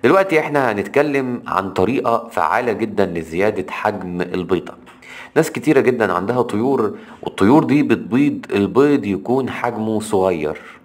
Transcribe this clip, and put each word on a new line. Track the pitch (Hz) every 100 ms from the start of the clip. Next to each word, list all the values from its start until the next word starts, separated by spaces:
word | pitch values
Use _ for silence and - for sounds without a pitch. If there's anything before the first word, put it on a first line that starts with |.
دلوقتي | 120 190 190 160
احنا | 156 147 131
هنتكلم | 104 101 135 147 139 127 120 -
عن | 90 95
طريقة | - 92 135 120 113 -
فعالة | - 80 101 123
جدًا | 101 110 98 95
لزيادة | 85 78 82 104 98 -
حجم | - 107 101 90 87
البيضة. | 85 92 85 92 - - - - - - - -
ناس | 160
كتيرة | - 147 135
جدًا | 117 123 104
عندها | 90 98 123
طيور، | 123 104 123 127 110 - - -
والطيور | - - 98 151
دي | 123 143
بتبيض | 123 110 - 117 147 104 -
البيض | 101 101 90 143 143 104
يكون | 95 98 127 123
حجمه | - 120 110 110 110
صغير | 107 101 95 85 76 - - -